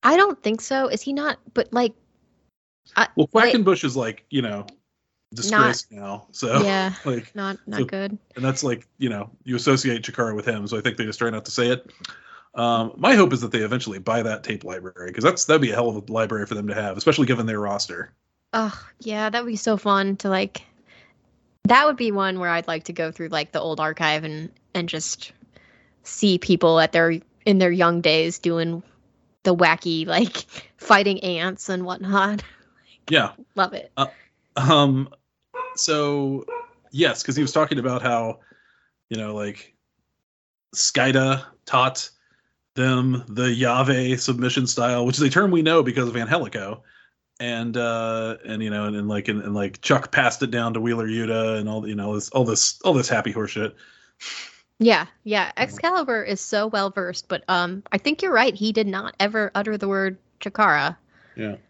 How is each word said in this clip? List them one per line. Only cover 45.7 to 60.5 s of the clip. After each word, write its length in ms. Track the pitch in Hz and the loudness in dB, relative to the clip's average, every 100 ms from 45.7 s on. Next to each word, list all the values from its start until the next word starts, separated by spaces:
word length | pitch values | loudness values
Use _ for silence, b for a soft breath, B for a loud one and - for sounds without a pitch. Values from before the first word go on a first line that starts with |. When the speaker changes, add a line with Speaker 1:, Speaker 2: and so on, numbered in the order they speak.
| 165 | 4
Speaker 2:
because 260 | 131 123 120 | 4 0 -2
of 80 | 117 | -2
Angelico. 640 | 113 165 117 104 98 110 b b b b _ _ | 0 -2 -2 -6 -8 -10 b b b b _ _
And, 380 | 120 117 117 120 | -6 -4 -4 -2
uh, 580 | 117 117 113 113 110 113 - | -2 -2 -2 -4 -4 -8 -8
and, 160 | 110 | -6
you 80 | 110 | -4
know, 140 | 104 104 | -2 -4
and, 100 | 104 | -4
and, 100 | 104 | -4
like, 220 | 104 101 | -4 -2
and, 120 | 104 | -4
and, 140 | 104 104 | -4 -4
like, 240 | 101 95 | -4 -6
Chuck 320 | - 135 - | 2 2 2
passed 320 | - 123 - | 2 2 0
it 80 | 135 | -4
down 220 | 120 117 | -2 -2
to 80 | 113 | -2
Wheeler 260 | 117 117 110 | -2 -2 -2
Yuta 500 | 113 113 113 110 110 | -2 -2 -2 0 -2
and 120 | 107 | -4
all, 180 | 110 107 | -6 -6
you 80 | 104 | -6
know, 180 | 101 | -4
this, 140 | 107 101 | -4 -2
all 120 | 131 | 0
this, 340 | 117 107 - - | 2 2 0 0
all 100 | - | 2
this 160 | 147 120 | 2 2
happy 240 | 113 113 | 0 0
horse 200 | 110 104 | -4 -6
shit. 220 | - 107 - B B B B B B B B B _ | -4 -6 -8 B B B B B B B B B _
Speaker 1:
Yeah, 260 | 226 196 170 _ | 4 4 2 _
yeah. 220 | 214 208 165 | -4 -2 -2
Speaker 2:
Yeah. 60 | - | -2
Speaker 1:
Excalibur 600 | 254 - 330 370 277 226 - | -6 -2 -2 0 0 -2 -2
is 160 | 196 | -6
so 260 | - 214 214 | -4 -2 -2
well 220 | 214 196 | -2 -2
versed, 400 | 190 180 180 - | -4 -6 -8 -6
but, 160 | - - | -8 -2
um, 360 | 180 175 190 - | 0 0 -6 -4
I 40 | 196 | -2
think 220 | 285 302 | -2 -2
you're 120 | 392 | 2
right. 200 | 254 254 | 4 2
He 200 | 202 214 | 2 -2
did 140 | 220 202 | 0 -2
not 280 | 190 214 - | -2 -6 -2
ever 320 | 202 220 208 - | -2 0 -2 -2
utter 220 | 208 214 | -4 -4
the 100 | 202 | -2
word 300 | 196 190 185 _ _ | 0 -2 -4 _ _
Chikara. 560 | - | -12